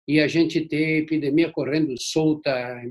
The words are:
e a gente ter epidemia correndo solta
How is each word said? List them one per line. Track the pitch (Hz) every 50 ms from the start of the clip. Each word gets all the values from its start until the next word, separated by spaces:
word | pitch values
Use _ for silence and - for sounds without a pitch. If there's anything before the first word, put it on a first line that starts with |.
| _ -
e | - 156
a | 151 -
gente | - 165 165 156 - 165 160 -
ter | 151 151 160 160 156 156 156
epidemia | - 160 139 143 139 139 160 165 160
correndo | - 156 135 131 147 160 156 139 127 -
solta | - - - 160 156 156 151 151 - 143 131 123 123 123 123 120 120 123